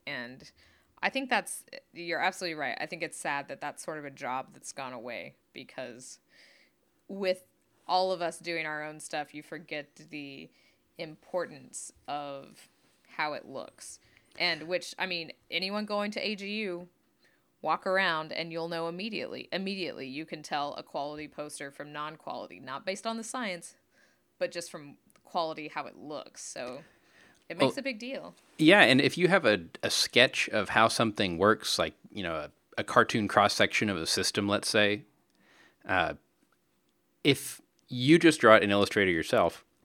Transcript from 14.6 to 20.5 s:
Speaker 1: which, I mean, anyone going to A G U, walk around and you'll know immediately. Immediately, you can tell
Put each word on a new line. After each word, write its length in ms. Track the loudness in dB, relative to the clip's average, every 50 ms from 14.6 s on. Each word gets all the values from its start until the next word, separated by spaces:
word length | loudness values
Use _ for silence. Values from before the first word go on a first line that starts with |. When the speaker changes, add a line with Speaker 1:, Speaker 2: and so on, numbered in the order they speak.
| -4
Speaker 1:
which, 300 | -4 -4 -4 -4 -6 -8 -6
I 60 | -6
mean, 260 | -4 -4 -6 -8 -10 -14 _ _ -8
anyone 360 | -6 -4 -4 -4 -4 -4 -4
going 260 | -4 -2 -2 -2 -4
to 80 | -4 -4 -4 -4
A 80 | -6
G 120 | -6 -8 -8 -6 -6 -6
U, 260 | -6 -6 -8 -10 -14 _ _ _ _ _ _ _ _ _ _ _ _ _ _
walk 240 | -4 -2 -2 -2 0
around 460 | 0 2 2 2 2 2 0 -2 -6
and 220 | -6 -6 -6 -6 -6
you'll 160 | -6 -6 -4
know 180 | -4 -4 -4 -4
immediately. 640 | -6 -6 -8 -6 -6 -6 -6 -6 -8 -10 -10 -8
Immediately, 560 | -6 -6 -4 -4 -6 -6 -6 -8 -8 -8 -10 -10
you 180 | -10 -10 -10
can 160 | -10 -10 -12
tell 320 | -10 -6